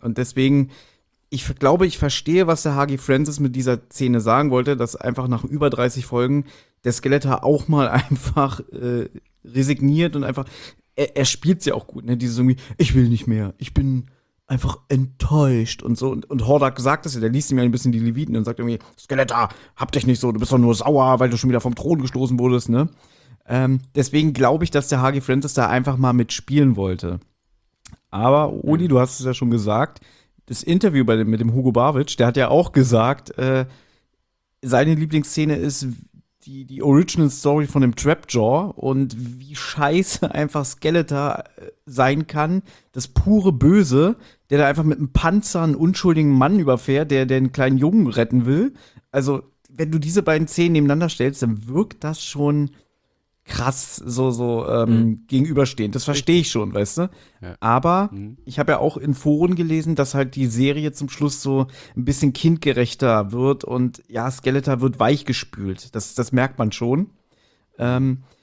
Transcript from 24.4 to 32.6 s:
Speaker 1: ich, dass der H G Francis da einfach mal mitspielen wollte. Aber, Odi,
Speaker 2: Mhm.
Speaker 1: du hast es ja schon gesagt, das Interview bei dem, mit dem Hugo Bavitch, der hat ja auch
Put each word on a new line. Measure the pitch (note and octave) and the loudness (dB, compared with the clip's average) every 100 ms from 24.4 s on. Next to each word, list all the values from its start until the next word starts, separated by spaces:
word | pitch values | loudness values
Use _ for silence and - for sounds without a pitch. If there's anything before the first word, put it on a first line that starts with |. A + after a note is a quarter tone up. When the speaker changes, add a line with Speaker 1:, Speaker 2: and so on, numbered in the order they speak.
| B2+ D#3 | 2 2
Speaker 1:
ich, | E3+ | 0
dass | D3 - | -2 0
der | C3+ | 0
H | C3 | 0
G | C#3 | 0
Francis | C3 C3 C#3+ | 0 -2 0
da | - A#2 | 0 2
einfach | B2 B2+ C3 | 0 0 0
mal | B2+ | 2
mitspielen | B2 A2+ - - C#3+ C#3 G2+ | 2 0 -4 -2 2 4 2
wollte. | F#2+ F2+ F2 F2 - _ _ _ _ _ - - - | 0 -4 -6 -8 -12 _ _ _ _ _ -20 -20 -12
Aber, | - A#2 C#3+ D3+ | -2 2 4 2
Odi, | - - D#3+ | -2 0 0
Speaker 2:
Mhm. | F3 | 4
Speaker 1:
du | B2+ | 4
hast | B2+ - | 2 -2
es | B2+ | -6
ja | |
schon | B2 B2 | -2 0
gesagt, | A#2 G#2 G#2+ D3+ - _ _ _ _ - | 0 0 0 -2 -6 _ _ _ _ -10
das | A#2+ | -6
Interview | - F3+ G#3 C#3 | 0 2 2 2
bei | A#2 A2+ | 2 2
dem, | A2 | 2
mit | A2 | 0
dem | A#2 | 0
Hugo | B2 B2+ | 0 2
Bavitch, | A#2 C3+ C#3 C#3+ - | 2 2 0 -2 0
der | A#2+ | 2
hat | B2+ | 2
ja | B2 | 2
auch | D3+ | 2